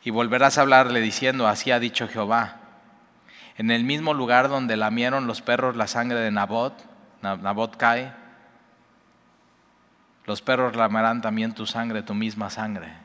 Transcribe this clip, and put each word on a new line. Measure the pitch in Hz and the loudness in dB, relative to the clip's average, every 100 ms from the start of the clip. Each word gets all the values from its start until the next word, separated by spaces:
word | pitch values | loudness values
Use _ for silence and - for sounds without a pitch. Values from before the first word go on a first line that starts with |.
Y | - | -4
volverás | 110 120 123 135 135 | -2 0 4 4 4
a | |
hablarle | 139 131 127 120 | 8 8 6 2
diciendo: | 110 - 131 131 113 | 0 0 -2 2 2
"Así | 104 - | 0 0
ha | 120 | 0
dicho | 117 - 113 | 0 -4 -6
Jehová, | 113 104 117 110 - - - _ _ _ _ _ - - - | -4 0 0 0 -8 -20 -20 _ _ _ _ _ -20 -20 -6
en | 113 | 0
el | 117 | 0
mismo | 123 147 156 | 0 -2 -2
lugar | 147 123 123 135 | -2 4 4 4
donde | 139 127 110 | 0 -2 0
lamieron | 107 113 120 135 123 | 0 0 0 0 -2
los | 110 | -6
perros | - 123 127 117 | -2 0 0 -2
la | 107 | -4
sangre | 120 120 120 | -2 -2 -2
de | 113 | 0
Nabot, | 104 101 117 127 - - - - _ | 0 -2 -2 -4 -6 -20 -20 -20 _
Na-, | 98 95 | -8 -6
Nabot | 98 104 113 - | -4 -4 -4 0
cae, | 120 117 131 - - - - _ _ _ _ _ _ _ _ _ _ _ _ _ _ _ _ _ - | 0 0 -4 -16 -20 -20 -20 _ _ _ _ _ _ _ _ _ _ _ _ _ _ _ _ _ -10
los | 104 | -8
perros | - 127 127 117 | -2 0 0 0
lamerán | 113 110 113 120 | 0 2 0 0
también | 113 110 110 | -4 -2 -4
tu | 110 110 | -6 -8
sangre, | 117 117 110 | -6 -6 -6
tu | 104 | -6
misma | 104 110 104 104 | -4 -4 -6 -8
sangre". | - 110 101 80 82 | -6 -6 -8 -10 -18